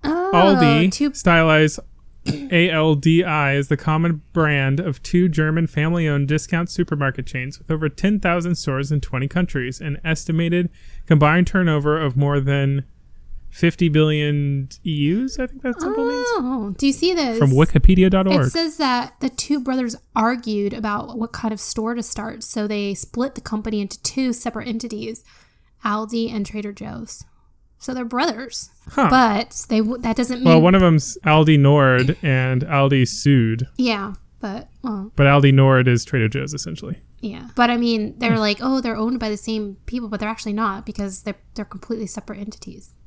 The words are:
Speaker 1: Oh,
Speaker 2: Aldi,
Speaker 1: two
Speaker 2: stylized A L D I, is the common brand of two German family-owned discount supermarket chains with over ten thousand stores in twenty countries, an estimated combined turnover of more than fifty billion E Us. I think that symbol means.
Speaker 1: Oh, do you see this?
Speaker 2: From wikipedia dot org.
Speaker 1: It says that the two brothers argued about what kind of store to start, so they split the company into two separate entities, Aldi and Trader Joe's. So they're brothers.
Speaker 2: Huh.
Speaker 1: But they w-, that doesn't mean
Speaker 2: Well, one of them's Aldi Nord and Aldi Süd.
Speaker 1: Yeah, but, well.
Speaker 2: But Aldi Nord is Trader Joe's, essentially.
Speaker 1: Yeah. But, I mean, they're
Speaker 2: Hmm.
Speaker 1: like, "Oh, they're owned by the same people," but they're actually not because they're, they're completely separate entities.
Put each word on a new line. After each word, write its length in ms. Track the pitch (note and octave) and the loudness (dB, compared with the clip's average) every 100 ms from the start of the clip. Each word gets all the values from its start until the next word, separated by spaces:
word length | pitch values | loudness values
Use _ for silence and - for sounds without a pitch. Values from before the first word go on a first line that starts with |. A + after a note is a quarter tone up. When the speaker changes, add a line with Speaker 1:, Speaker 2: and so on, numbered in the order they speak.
Speaker 1:
Oh, 280 | C#4+ E4 F#4 | -2 -2 2
Speaker 2:
Aldi, 580 | F3 F#3+ F#3+ - D3 F#3 | 4 6 6 6 4 2
Speaker 1:
two 220 | - C#4+ | 2 -4
Speaker 2:
stylized 640 | - - E3+ D#3+ D#3 D#3 - - - - - - C#3+ C#4 | 0 4 4 6 4 4 0 -16 -20 -20 -10 -8 -6 0
A 200 | F3 E3+ | 2 2
L 240 | D#3+ D#3+ | 2 2
D 300 | D3 D#3+ E3 | 2 4 2
I, 300 | F3 D3+ C#3 | 2 0 0
is 140 | C#3 C#3 | 0 -2
the 80 | D3 | -2
common 460 | - D#3 E3+ D#3 - | 0 0 0 -2 -4
brand 480 | E3+ D#3 C#3+ C3+ C#3 | 0 2 2 0 0
of 220 | F3+ C3+ | -2 -6
two 260 | - F3 F3+ | 0 2 2
German 380 | D#3 D#3 D#3+ E3 | 2 0 0 -2
family-owned 640 | D3+ D#3 F3 D#3+ C#3+ C#3 | 0 0 0 0 0 0
discount 400 | D3+ - E3 F3 | -2 -2 -4 -2
supermarket 560 | - F3 D3 C#3 C3+ B2+ | -4 -4 -2 -2 -4 -8
chains 320 | C3 B2+ - | -8 -10 -12
with 120 | - | -6
over 180 | D#3 D#3 | -2 -2
ten 320 | - G3 G#3 | 0 0 2
thousand 360 | F#3+ F3 E3+ E3+ | 0 0 -2 -2
stores 360 | - C3 C#3 | -2 -4 -2
in 80 | D3+ | -2
twenty 280 | - B2+ C#3 | -2 -4 -2
countries, 520 | F3 F3+ C#3+ B2+ C3 | -2 -2 -2 -6 -8
an 180 | D#3 C#3+ | -8 -6
estimated 640 | D#3+ D#3+ - D#3+ E3+ F3 F3 - - - - | -4 -4 -2 -2 0 0 -2 -6 -16 -16 2
combined 400 | D#3 D3 E3 F3+ | 4 6 4 2
turnover 520 | F#3+ F3 D3+ D3 D#3 | 2 2 2 2 0
of 160 | D3 B2+ | 0 0
more 240 | C#3+ C#3+ | 0 0
than 440 | C3+ C#3 C#3 C#3 C3+ - - - - - - | 0 0 0 -2 -6 -20 -20 -20 -14 -12 -12
fifty 380 | - E3+ - E3+ | 0 0 2 2
billion 800 | D3+ D#3 D3+ D3 D3 C#3+ C#3 C3+ - | 4 2 2 0 0 -2 -4 -6 -8
E 60 | - D3+ C#3+ | -6 -2 0
Us. 240 | G3 C4 - | 0 -4 -6
I 80 | B3+ | -8
think 160 | C4 | -6
that 180 | C4 A#3+ | -6 -4
symbol 240 | E4+ A4 A#4+ | -4 -2 -2
means. 200 | A#4+ B4 | -2 -2
Speaker 1:
Oh, 420 | A4+ B3+ B3+ G3+ F#3 | -2 -2 -4 -6 -2
do 100 | C#4 | -2
you 60 | |
see 220 | C4+ F4 | 0 -2
this? 240 | F4 C4+ A3+ | 0 -2 2
Speaker 2:
From 120 | C#3 | 4
wikipedia 580 | C3 D#3+ D#3 - F#3 F#3 | 4 4 6 6 6 6
dot 160 | F#3+ F#3+ | 4 2
org. 200 | F#3+ B2+ | 2 2
Speaker 1:
It 40 | |
says 260 | E4 E4 D#4 | 0 -2 -2
that 380 | C#4 B3 B3+ _ | 0 0 -4 _
the 100 | C4 | -6
two 300 | - - C#4+ | -6 -4 -4
brothers 360 | B3+ C4 A#3+ G3 _ | -2 -4 -4 -8 _
argued 600 | A#3+ A3+ B3 A3+ G#3 G3+ | -2 0 -2 -4 -4 -4
about 420 | A#3 G#3+ G#3 - A#3 | -4 -6 -6 -8 -8
what 140 | A3+ | -8
kind 220 | - A3+ | -6 -6
of 60 | G#3+ | -6
store 340 | - - A3 | -6 -6 -4
to 80 | A#3+ | -4
start, 400 | A3 - A3 A3+ | -6 -8 -10 -8
so 240 | - A3+ G#3 | -6 -4 -4
they 280 | G#3 G3+ | -4 -4
split 420 | G3 - A#3 C4 - | -6 -8 -4 -6 -6
the 40 | |
company 400 | - G#3+ G#3+ G#3+ | -8 -8 -4 -6
into 220 | G3 - | -6 -8
two 300 | - - B3+ | -8 -4 -4
separate 340 | A#3 A3+ A3 A#3+ | -2 -6 -8 -8
entities, 560 | A3+ A#3+ G#3+ A3+ A3+ _ _ _ _ _ _ | -8 -8 -10 -10 -12 _ _ _ _ _ _
Aldi 460 | A3 G#3 A3 A#3 A3+ | -6 -4 -4 -4 -4
and 100 | A3 | -6
Trader 280 | G3+ G#3+ G#3 | -8 -8 -12
Joe's. 520 | G3+ G#3+ - - - - _ _ _ _ _ | -12 -14 -14 -14 -16 -20 _ _ _ _ _
So 140 | - | -10
they're 120 | B3+ A#3+ | -8 -6
brothers. 640 | B3 E4 A3 B3+ - - _ - | -2 -2 -4 -10 -12 -14 _ -8
Speaker 2:
Huh. 160 | - G3+ | 0 4
Speaker 1:
But 560 | B3+ A#3+ G3+ - - - | 4 4 2 -4 -10 -2
they 100 | A3 | 0
w-, 200 | A3 B3 | 0 -2
that 180 | A#3+ A3+ | -2 -2
doesn't 220 | B3 B3 | -2 2
mean 80 | F3 | 6
Speaker 2:
Well, 140 | D#3+ | 6
one 120 | E3+ | 6
of 60 | F#3+ | 6
them's 380 | F3+ D#3 - - E3+ | 6 4 0 -4 2
Aldi 320 | D#3 D#3 D3+ | 4 6 6
Nord 580 | C#3 D3 C3+ B2+ C3 D3 | 6 6 6 4 2 0
and 400 | D3+ C3 B2+ B2+ | 0 0 0 -2
Aldi 400 | D#3 C#3+ C#3 C3+ | 0 0 2 2
Süd. 640 | B2 - C#3+ C3+ A2+ A2+ B2+ - | 2 2 4 4 4 0 -6 -2
Speaker 1:
Yeah, 380 | B3+ G#3 G3 F#3+ - _ | -2 -2 -6 -12 -18 _
but, 280 | G#3+ G3+ - _ | -10 -10 -14 _
well. 300 | B3 G#3 G3+ - | -10 -8 -8 2
Speaker 2:
But 100 | C#3 | 4
Aldi 260 | C#3+ C#3 | 6 6
Nord 340 | C3+ C3+ C3 B2+ | 6 6 4 2
is 160 | A#2+ | 0
Trader 260 | - B2+ A2 | 0 -2 -2
Joe's, 240 | C3+ C#3 | -2 -8
essentially. 440 | D3 - D#3+ - E3+ - - | -10 -10 -12 -12 -14 -14 -14
Speaker 1:
Yeah. 280 | A3 - A#3+ - | -12 -12 -10 0
But, 120 | A#3+ | 2
I 80 | A#3+ | 2
mean, 380 | A#3+ A3+ G#3+ - | 0 -2 -4 -4
they're 160 | A#3+ | 0
Speaker 2:
Hmm. 40 | A3+ | 0
Speaker 1:
like, 200 | G#3+ G#3 | 0 0
"Oh, 180 | C4 C4+ | -2 -2
they're 160 | A#3+ G#3+ | -2 -4
owned 240 | A3+ B3 | -2 -2
by 80 | A3+ | -4
the 80 | G#3 | -6
same 400 | - A3 G#3 F#3+ | -4 -6 -6 -12
people," 240 | - B3 A3+ | -10 -8 -8
but 100 | G#3 | -6
they're 120 | G#3+ | -6
actually 240 | A3 A3 | -6 -6
not 320 | G#3 A3+ G3 G3+ | -4 -4 -4 -10
because 360 | G3+ G3+ F#3 | -8 -6 -6
they're, 120 | - F#3+ _ - | -8 -12 _ -14
they're 100 | G#3 | -12
completely 400 | F#3+ - A3+ G#3+ | -14 -10 -8 -8
separate 320 | - - G3 | -10 -12 -14
entities. 560 | G3+ - G3+ G3 - _ | -14 -14 -18 -18 -20 _